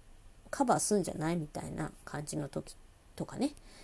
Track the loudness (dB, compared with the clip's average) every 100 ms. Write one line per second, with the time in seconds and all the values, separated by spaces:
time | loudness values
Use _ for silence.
0 | -20 -20 -20 -20 -8 2 6 6 6 4
1 | 4 2 2 2 -2 -6 -6 -4 -4 -6
2 | -10 -8 -4 -4 -4 -4 -8 -12 -20 -20
3 | -16 -8 -8 -2 -2 -2 -14 -18